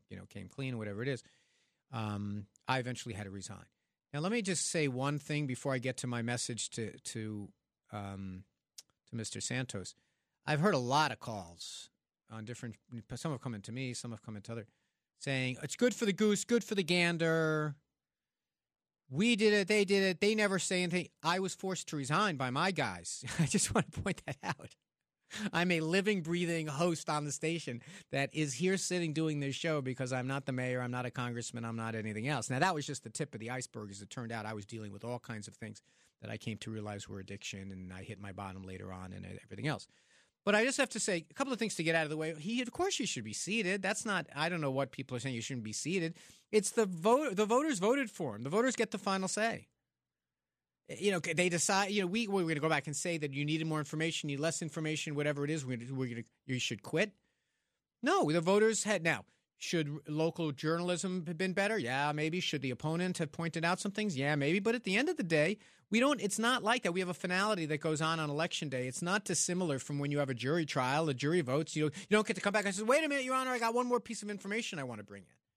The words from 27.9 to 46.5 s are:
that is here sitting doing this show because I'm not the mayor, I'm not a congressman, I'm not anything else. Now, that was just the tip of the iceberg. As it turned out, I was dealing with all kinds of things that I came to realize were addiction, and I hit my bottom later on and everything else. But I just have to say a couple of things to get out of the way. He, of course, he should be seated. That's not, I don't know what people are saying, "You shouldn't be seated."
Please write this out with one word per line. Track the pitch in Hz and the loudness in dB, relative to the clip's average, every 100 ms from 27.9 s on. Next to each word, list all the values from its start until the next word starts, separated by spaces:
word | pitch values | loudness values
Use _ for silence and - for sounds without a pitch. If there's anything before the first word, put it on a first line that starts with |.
| - - | -18 -4
that | 139 135 | -2 0
is | 156 151 | 0 -2
here | 120 180 190 | 2 2 2
sitting | - 180 165 | 0 0 0
doing | 147 160 147 | 2 0 0
this | 139 | -2
show | 127 165 151 | -2 0 0
because | 131 127 127 | 0 -2 -2
I'm | 127 127 | -2 -2
not | 139 131 | -4 -2
the | |
mayor, | 127 127 127 | -2 0 0
I'm | 123 | -2
not | 123 123 | -2 -4
a | |
congressman, | - 120 120 113 120 | -2 -4 -4 -6 -6
I'm | 117 113 | -6 -4
not | 113 | -4
anything | 113 107 107 127 | -2 -4 -2 -2
else. | 143 113 | -2 0
Now, | 131 | 2
that | 180 | 2
was | 160 143 | 2 -4
just | 139 | -8
the | 117 | -8
tip | - 143 | -8 -8
of | 110 | -8
the | 110 | -8
iceberg. | 127 120 117 104 | -8 -8 -10 -10
As | 98 | -10
it | 101 | -12
turned | - 117 | -10 -6
out, | 113 107 | -6 -6
I | |
was | 110 101 | -8 -10
dealing | 113 107 | -10 -10
with | 101 | -10
all | 117 120 | -8 -8
kinds | - 110 98 | -8 -10 -10
of | |
things | 95 110 107 _ _ _ _ | -12 -12 -12 _ _ _ _
that | 107 | -10
I | 110 | -8
came | - 104 | -6 -8
to | - | -6
realize | 110 104 104 104 | -8 -8 -8 -10
were | 101 | -12
addiction, | 95 101 - 98 98 | -12 -12 -10 -10 -10
and | 92 92 | -12 -12
I | 92 | -12
hit | 92 95 | -12 -12
my | 101 | -10
bottom | 98 98 95 | -8 -8 -10
later | 95 95 98 | -10 -10 -10
on | 92 92 | -10 -10
and | 95 92 95 | -10 -12 -12
everything | - 98 135 | -14 -6 -4
else. | 113 - _ _ _ _ _ | -4 -8 _ _ _ _ _
But | - | 2
I | 208 | 4
just | 247 269 | 4 2
have | 262 | 0
to | 220 | 0
say | - 175 - | 0 -2 -2
a | |
couple | - 269 | -6 -2
of | 240 | 0
things | 220 - | -2 0
to | |
get | 160 | 2
out | 165 | 2
of | 151 | 2
the | 156 | -2
way. | 156 | -4
He, | 156 165 240 | -4 -4 -2
of | 247 | -2
course, | - 381 359 | 0 0 0
he | 226 | -2
should | 127 | -4
be | 107 | -6
seated. | 101 - 226 180 202 | -6 -2 0 0 0
That's | 190 220 | -2 -2
not, | 226 185 147 139 | -2 -2 -2 -2
I | 165 | 0
don't | 175 | 0
know | 147 | 0
what | 135 135 | 0 -2
people | - 127 123 | -4 -8 -6
are | |
saying, | 135 | -4
"You | 117 | -4
shouldn't | - 127 | -4 -6
be | 110 | -6
seated." | 107 143 190 165 - - - - | -6 -2 0 -2 -4 -16 -20 0